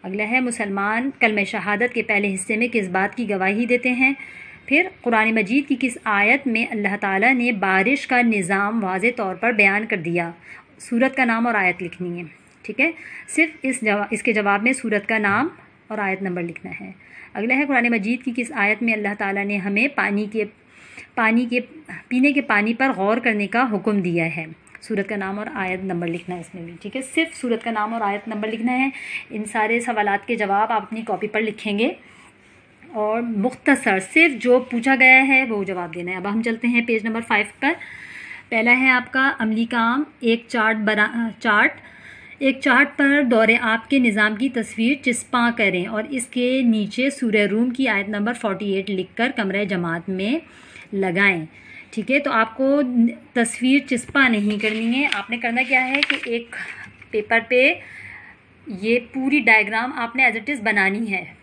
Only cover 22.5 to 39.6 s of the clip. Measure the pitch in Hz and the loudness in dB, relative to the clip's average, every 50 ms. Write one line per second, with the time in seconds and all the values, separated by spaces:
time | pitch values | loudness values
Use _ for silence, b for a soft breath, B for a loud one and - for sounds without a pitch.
22.5 | 220 202 208 220 233 226 262 269 233 175 196 202 220 240 233 240 214 208 202 190 | 2 2 2 2 0 2 2 0 2 2 2 2 2 2 2 0 0 0 -2 0
23.5 | - 233 262 247 208 190 - 220 208 202 180 180 170 170 165 165 151 165 160 160 | 2 0 2 2 0 -2 0 0 0 0 0 0 0 0 -2 -2 -4 -8 -10 -12
24.5 | 165 _ _ - - - - - 226 202 196 208 220 202 190 190 196 208 214 226 | -16 _ _ -20 -20 -20 -10 -6 -4 -4 -4 -4 -6 -6 -6 -6 -6 -8 -8 -8
25.5 | - 226 190 185 185 185 190 190 180 170 170 170 170 170 170 - 180 175 165 - | -6 -6 -4 -4 -4 -6 -4 -4 -4 -4 -4 -4 -6 -6 -8 -10 -10 -10 -12 -14
26.5 | - 180 165 170 175 170 - 202 - 262 262 - - 320 330 320 - - - 247 | -14 -14 -14 -14 -16 -14 -14 -10 -8 -8 -10 -4 -2 -2 -2 -2 -4 -8 -2 -2
27.5 | 233 220 - 233 226 220 214 220 226 233 214 202 202 208 - 226 220 208 214 220 | -2 -2 -2 -4 -2 -2 -2 -2 -2 -2 -2 -2 -2 -4 -6 -6 -6 -6 -4 -4
28.5 | 226 226 220 247 247 254 262 269 B B B B B B B B - 214 214 214 | -4 -2 -2 -2 0 0 0 -2 B B B B B B B B -8 -8 -8 -4
29.5 | - 233 214 220 233 240 233 240 226 214 208 202 196 202 - - 240 202 214 190 | -2 0 0 2 0 0 0 -2 -2 0 0 0 0 -2 -2 -4 -2 -2 0 2
30.5 | 196 202 220 220 233 214 202 - 220 226 220 - 196 170 214 208 - 214 226 220 | 2 2 2 2 0 -2 -2 -4 -10 -8 -4 -4 -4 -4 -4 -2 -2 -2 -2 -2
31.5 | 208 - - 214 202 202 226 302 - - B B B B B B B _ _ - | -4 -6 -6 -4 0 2 0 0 0 -6 B B B B B B B _ _ -20
32.5 | _ - _ _ _ _ - - - 220 214 214 220 233 240 240 226 202 196 247 | _ -20 _ _ _ _ -20 -10 -4 -2 0 0 0 0 -2 -2 -2 -2 -2 -2
33.5 | - - - - 277 254 - 226 196 190 190 - - 311 330 339 269 214 - 247 | -4 -2 2 2 2 2 2 0 0 0 -2 2 4 4 4 4 2 0 4 4
34.5 | 247 254 247 - 247 240 233 269 269 247 262 254 254 262 269 269 269 262 269 240 | 4 4 4 0 -4 0 2 2 4 6 8 8 8 8 6 6 4 2 2 2
35.5 | 220 202 196 180 190 180 175 165 160 175 175 180 185 185 180 202 202 226 226 233 | -2 -4 -2 -2 -4 -6 -6 -8 -8 -8 -8 -8 -6 -4 -4 -2 0 0 0 0
36.5 | 226 226 - 240 240 233 233 240 226 220 202 226 220 226 226 - 226 208 214 - | -2 0 0 2 2 2 2 2 0 0 0 -2 -4 -4 -2 0 0 0 0 -2
37.5 | - - - 277 349 B B B B B B B B B B B B B B - | -4 -2 0 0 0 B B B B B B B B B B B B B B -2
38.5 | 240 226 220 240 247 254 262 269 254 247 247 - - 262 269 277 269 - 233 220 | -2 2 4 4 4 4 6 4 4 4 0 0 0 2 2 2 2 0 -2 -2
39.5 | 220 226 | 0 0